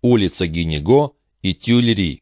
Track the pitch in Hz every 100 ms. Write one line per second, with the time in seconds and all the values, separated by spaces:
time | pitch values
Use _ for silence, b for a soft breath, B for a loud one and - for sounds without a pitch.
0 | 123 120 95 - 90 80 82 76 76 135
1 | 147 _ _ _ 95 90 - 120 120 107
2 | 87 65